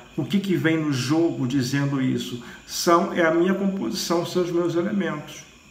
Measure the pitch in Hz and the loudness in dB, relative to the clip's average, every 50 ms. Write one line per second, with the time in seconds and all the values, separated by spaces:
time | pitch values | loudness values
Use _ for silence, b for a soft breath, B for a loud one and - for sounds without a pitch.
0 | B B - - 147 - - 196 190 196 175 151 135 160 160 165 156 151 139 123 | B B -6 -6 -4 0 0 0 2 2 0 2 2 2 2 2 0 0 0 -2
1 | 117 123 151 165 165 165 135 127 135 123 135 143 123 120 139 143 143 139 143 135 | 0 2 2 4 4 2 2 0 -2 0 0 0 0 0 0 0 0 0 0 0
2 | 131 127 131 120 120 - 127 120 B B B B B - - - - 180 170 170 | 0 0 0 -2 -4 -6 -10 -12 B B B B B -10 -8 -2 2 4 4 4
3 | 190 196 - - 170 160 165 170 175 190 190 190 202 196 190 196 - - - - | 4 2 0 2 2 2 4 4 4 2 2 2 0 -2 -2 -2 -4 -4 -4 -4
4 | - - 170 170 170 - - 180 180 170 165 170 175 165 151 170 175 202 214 196 | -2 0 0 0 0 -2 -2 -2 -2 0 0 0 0 0 0 0 -2 0 -2 -2
5 | 175 160 151 151 147 - - - - - - - - - | -2 -2 -4 -6 -8 -12 -16 -18 -20 -20 -20 -20 -20 -20